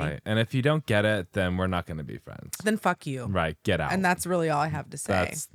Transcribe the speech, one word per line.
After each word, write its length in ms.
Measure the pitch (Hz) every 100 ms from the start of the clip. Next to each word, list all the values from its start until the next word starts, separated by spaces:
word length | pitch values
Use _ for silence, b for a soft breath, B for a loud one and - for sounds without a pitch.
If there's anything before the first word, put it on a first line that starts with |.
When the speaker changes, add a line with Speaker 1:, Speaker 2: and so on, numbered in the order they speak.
Speaker 1:
Right. 160 | 78 71
And 140 | - 110
if 160 | 113
you 80 | 135
don't 240 | 135 156 -
get 180 | 104
it, 300 | 107 107 87
then 240 | 104 92 90
we're 80 | 92
not 200 | 90 -
gonna 160 | 78
be 140 | 65 57
friends. 400 | - - - -
Speaker 2:
Then 140 | 214 214
fuck 300 | 190 175 156
you. 180 | 131 113
Speaker 1:
Right. 320 | 95 80 78
Get 180 | - 87
out. 100 | 76
Speaker 2:
And 140 | 190 180
that's 220 | 180 170
really 220 | 180 160
all 100 | 147
I 60 | 156
have 220 | 147 -
to 60 | 147
say. 160 | -
Speaker 1:
That's 340 | 95 90 156 -